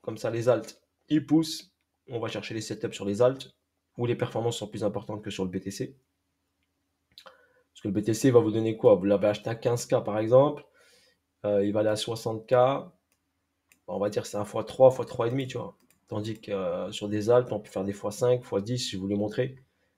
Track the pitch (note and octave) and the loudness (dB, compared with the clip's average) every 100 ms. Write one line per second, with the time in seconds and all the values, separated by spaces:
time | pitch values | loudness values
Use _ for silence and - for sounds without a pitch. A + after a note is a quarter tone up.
0 | - A2 A#2 A#2 A#2 A2+ G#2 - _ _ | -14 -8 -6 0 2 2 0 -16 _ _
1 | - D3+ C3 D#3 D#3+ - - _ _ _ | -2 0 4 2 2 -6 -14 _ _ _
2 | - A#2+ A2 G#2+ - A2 - G#2+ G2+ - | -12 -8 -6 -6 -8 -8 -8 -6 -8 -4
3 | G2+ G2+ B2 C3+ - _ _ _ _ - | -2 2 2 2 -8 _ _ _ _ -6
4 | A#2+ A2+ A#2+ A2 A#2 - G2+ G#2 G2+ G2+ | -4 -2 -4 -2 -4 -4 -8 -4 -4 -4
5 | - G#2 G#2 G2 F#2 F#2+ G2 - - - | -8 -10 -8 -6 -6 -6 -8 -8 -10 -14
6 | _ _ _ _ _ _ _ _ _ _ | _ _ _ _ _ _ _ _ _ _
7 | _ - - - _ _ _ - G#2 G2+ | _ -20 -20 -20 _ _ _ -10 -6 -2
8 | G#2+ A2 C3+ A#2+ G#2+ A2 A2 A2 A#2+ F#2+ | -2 2 6 6 4 0 -2 2 4 6
9 | G2 G2 G#2 G#2 A2+ A#2 B2 A#2+ - B2 | 4 2 2 0 -4 -4 -2 -2 -2 -2
10 | G#2 G#2+ A2 B2+ D3 C#3+ - _ _ _ | 0 -4 4 6 6 2 -12 _ _ _
11 | _ _ _ _ G#2 G2+ G#2 G#2+ G#2+ G#2+ | _ _ _ _ -2 0 2 2 0 0
12 | - A2+ A#2 A2 - B2 B2+ C#3+ F3+ _ | -4 -6 -6 -6 2 4 4 2 -8 _
13 | _ _ _ _ _ _ _ _ - F#2+ | _ _ _ _ _ _ _ _ -8 -2
14 | G#2 G#2+ - G#2 G#2 A2+ - - C3 B2+ | -2 -2 -4 -6 -4 -6 -2 8 8 8
15 | A#2 - A#2 C3 B2+ A#2+ G2 - _ _ | -2 -4 -2 -2 -4 -8 -12 -16 _ _
16 | - G#2+ G#2+ G#2+ - G2 F2+ F2+ F#2+ - | -10 -8 -6 -8 -6 -4 -2 -4 -6 -6
17 | G#2 G#2+ G#2 B2 B2+ G#2 - G2 G2 G2 | -4 0 4 4 4 -4 -6 -6 -4 -4
18 | G#2 - B2 B2 - G#2 G#2 B2 - F#2+ | -6 -2 0 0 0 -4 -2 -4 -6 -6
19 | G2 G2+ G#2+ B2 C3 B2+ _ _ _ | -4 -2 -2 -2 -4 -6 _ _ _